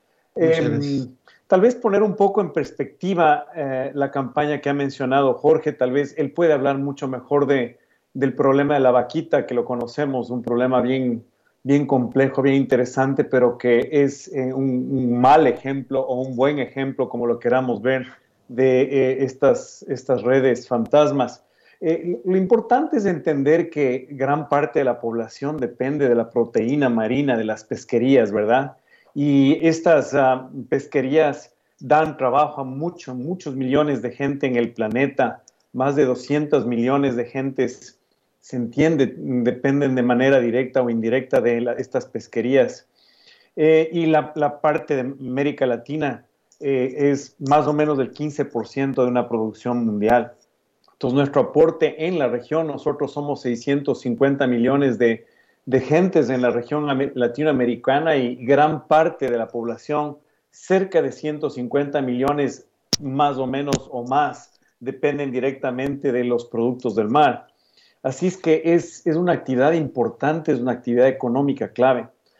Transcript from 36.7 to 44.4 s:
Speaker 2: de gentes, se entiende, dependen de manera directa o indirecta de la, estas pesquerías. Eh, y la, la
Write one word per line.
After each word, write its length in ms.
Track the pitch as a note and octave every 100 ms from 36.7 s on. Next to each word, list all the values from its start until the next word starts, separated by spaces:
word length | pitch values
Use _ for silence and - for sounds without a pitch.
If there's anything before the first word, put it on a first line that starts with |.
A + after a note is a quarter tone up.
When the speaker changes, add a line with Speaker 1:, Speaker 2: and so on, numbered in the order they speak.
| A#2+ A#2+ C#3 C#3 A#2+
Speaker 2:
de 80 | A#2+
gentes, 720 | C3+ C3+ C3 B2+ - - _ _ _ _ _
se 160 | _ C3
entiende, 580 | A#2 C3+ D#3 D#3+ C3 -
dependen 800 | D3 B2 A#2 B2 C#3 C#3+ C#3 B2+
de 80 |
manera 360 | B2 B2 C3+ C3+
directa 420 | A#2+ A#2+ C3 C3
o 80 | A#2+
indirecta 520 | A2+ A2+ B2+ C3 C3
de 180 | A#2 A#2
la, 140 | B2
estas 320 | A#2+ A#2+ B2+ -
pesquerías. 840 | A2+ - A#2+ A#2 C3+ A#2 - _ _ _ _ _ _ _ -
Eh, 320 | D#3 D#3+ D#3+
y 140 | E3+ D#3+
la, 260 | D#3 C#3+
la 260 | D#3+